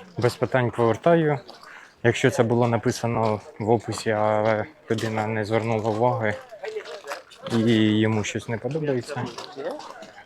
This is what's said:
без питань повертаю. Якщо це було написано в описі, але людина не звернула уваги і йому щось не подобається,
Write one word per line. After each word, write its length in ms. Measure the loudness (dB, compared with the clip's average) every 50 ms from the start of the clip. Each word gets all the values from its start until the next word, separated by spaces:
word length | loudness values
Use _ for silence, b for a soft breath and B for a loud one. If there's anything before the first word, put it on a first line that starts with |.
| -20 -14 -4 2
без 160 | 2 2 2
питань 360 | 2 -2 0 0 2 0 0
повертаю. 680 | 2 2 4 4 4 4 4 4 4 6 4 2 0 -2 -4 -12 -20 B B B B B B B B B
Якщо 280 | 2 2 4 4 4 2
це 120 | 4 4
було 260 | 2 4 4 2 2 2
написано 720 | 2 0 0 0 -2 -2 -2 -2 0 0 0 0 0 -2 -6 -12 -10 -4
в 120 | 0 2
описі, 400 | 2 2 0 -4 -8 -4 -2 0
але 540 | 0 2 2 2 2 2 2 2 2 0 -2 -6 -10 _ -4 -4
людина 360 | -4 -2 -2 -4 -2 -2 -2
не 180 | -2 -2 -2 -2
звернула 460 | 0 0 0 0 0 -2 0 0 0
уваги 440 | 0 2 2 0 0 0 -2 -2 -2 -4 -8 -16 -16 -14 -12 -10 -10 -10 -12 -12 -16 -14 -12 -12 -12 -12 -14 -20 -20 -12 -6 -2
і 460 | 0 2 4 4 4 4 4 4 4 4
йому 240 | 2 2 2 0 -2
щось 240 | -4 -6 -8 -6 -6
не 100 | -8 -6
подобається, 680 | -6 -6 -6 -4 -2 -2 -2 -4 -4 -6 -8 -6 -8 -8 -8 -12 -14 -14 -12 -10 -10 -10 -10 -10 -14 -16 -18 -18 -20 -20 -20 -20 -20